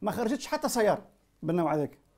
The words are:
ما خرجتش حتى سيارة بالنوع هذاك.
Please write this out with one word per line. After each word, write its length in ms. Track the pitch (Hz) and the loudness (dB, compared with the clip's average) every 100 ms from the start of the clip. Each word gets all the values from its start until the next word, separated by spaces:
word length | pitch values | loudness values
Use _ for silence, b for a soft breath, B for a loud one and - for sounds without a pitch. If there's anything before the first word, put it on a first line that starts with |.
ما 100 | 202 | -4
خرجتش 360 | 196 220 269 - | -2 0 -2 -2
حتى 220 | 302 269 | -2 -2
سيارة 360 | 247 208 156 - _ _ - | 2 2 2 -2 _ _ -10
بالنوع 320 | 156 175 156 151 | -2 0 2 0
هذاك. 220 | 143 - _ | -2 -6 _